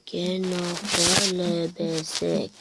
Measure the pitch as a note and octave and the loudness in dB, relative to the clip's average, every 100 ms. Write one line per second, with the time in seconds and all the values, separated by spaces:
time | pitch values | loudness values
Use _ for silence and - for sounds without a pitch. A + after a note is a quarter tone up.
0 | - F3 F3 F#3 F#3 F3+ F3 F3 G#3 F3 | -4 -4 -2 -2 -2 -2 -4 -4 0 2
1 | F3 F#3+ G3 F3+ F3 E3+ E3 F3 E3 D#3+ | 4 4 2 2 0 0 -2 -2 -2 -2
2 | D#3 - F3 - - - | -4 -2 0 0 -2 -6